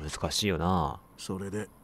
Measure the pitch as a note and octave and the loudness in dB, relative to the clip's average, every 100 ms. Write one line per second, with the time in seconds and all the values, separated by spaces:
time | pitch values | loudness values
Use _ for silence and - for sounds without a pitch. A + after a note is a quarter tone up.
0 | D2+ - E2 - G#2 E2 E2+ F2+ D2 A#1 | -8 -4 -2 2 2 2 4 4 2 -2
1 | - - - F#2+ G2 G#2 G#2 - | -12 -12 -6 -6 -4 -6 -6 -10